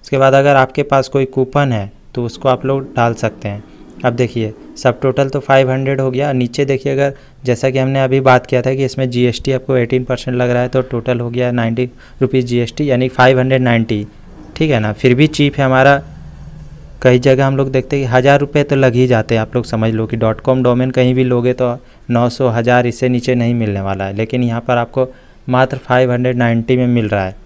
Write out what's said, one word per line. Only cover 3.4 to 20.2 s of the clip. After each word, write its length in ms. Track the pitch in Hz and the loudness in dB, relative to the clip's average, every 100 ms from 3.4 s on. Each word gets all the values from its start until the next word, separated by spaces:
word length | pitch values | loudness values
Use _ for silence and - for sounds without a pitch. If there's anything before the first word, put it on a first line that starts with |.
| 104 | -10
हैं। 160 | 101 - - - - 127 | -10 -14 -20 -20 -4 -4
अब 80 | |
देखिए 400 | 123 123 120 110 110 - - | -2 -2 -2 -6 -8 -20 -2
सब 220 | 127 - | -2 0
टोटल 280 | 135 123 139 | -2 0 -2
तो 100 | 139 | -4
फ़ाइव 320 | - 135 127 | 2 2 2
हंड्रेड 300 | 131 135 139 | -2 -2 -2
हो 100 | 135 | -2
गया। 200 | 127 147 | -2 -2
नीचे 320 | 127 120 123 139 | -2 -2 -2 -2
देखिए 260 | 131 143 | -2 -2
अगर 220 | 135 139 139 - - 127 | -2 -2 -4 -20 -8 -4
जैसा 240 | 117 135 | -2 0
कि 100 | 131 | 0
हमने 240 | 131 135 | 0 0
अभी 160 | 131 131 | 0 2
बात 240 | 131 127 - | 4 4 2
किया 160 | 127 | -2
था 120 | 127 135 | 0 -2
कि 100 | 135 | -2
इसमें 240 | - 131 | -2 -2
जीएसटी 420 | 123 123 117 - | 2 0 0 -4
आपको 240 | 127 - 131 | -4 0 -2
एटीन 260 | 120 131 | 0 -2
परसेंट 320 | 127 127 - 123 | -2 -6 -4 -2
लग 120 | 123 | 0
रहा 120 | 123 | 0
है 80 | 123 | 0
तो 120 | 131 | -2
टोटल 360 | 123 120 117 120 | -2 -4 -2 -4
हो 100 | 120 | -4
गया 220 | 120 123 | -2 -2
नाइंटी 380 | 123 113 113 123 - - - | 0 -2 -2 -4 -6 -20 -4
रुपीज 240 | 131 135 120 | 0 0 0
जीएसटी, 440 | 120 117 - 147 | -2 -2 -4 -2
यानी 200 | 123 131 | 0 0
फ़ाइव 300 | - 131 127 | 2 4 4
हंड्रेड 220 | 127 131 | 2 2
नाइंटी, 440 | 127 117 113 107 104 - - - - - | 2 0 0 -4 -6 -14 -20 -20 -20 -4
ठीक 160 | 160 | 0
है 80 | 123 | 0
ना? 140 | 107 | 0
फिर 220 | 104 127 123 | 0 2 4
भी 120 | 151 | 2
चीप 260 | - 143 139 | 2 -2 0
है 100 | 135 | 2
हमारा 360 | 131 135 143 - - - - - - - - - - | 4 4 2 -2 -18 -18 -18 -18 -18 -18 -18 -20 0
कई 200 | 127 123 | 2 4
जगह 260 | 131 131 135 | 4 2 2
हम 100 | 135 | 0
लोग 120 | 135 | 0
देखते 240 | 131 127 143 | -2 -2 -4
हैं 100 | 127 | 0
कि 60 | |
हज़ार 280 | 127 131 143 | 2 4 2
रुपये 240 | 143 147 | 2 0
तो 120 | 143 139 | 0 2
लग 180 | 131 | 2
ही 120 | 120 127 | 4 2
जाते 280 | 117 110 113 | 2 2 -2
हैं। 60 | |
आप 140 | 110 120 | 0 -4
लोग 100 | 110 | -4
समझ 260 | 110 110 | -2 0
लो 160 | 110 107 | -2 -4
कि 100 | |
डॉट 240 | 113 | -2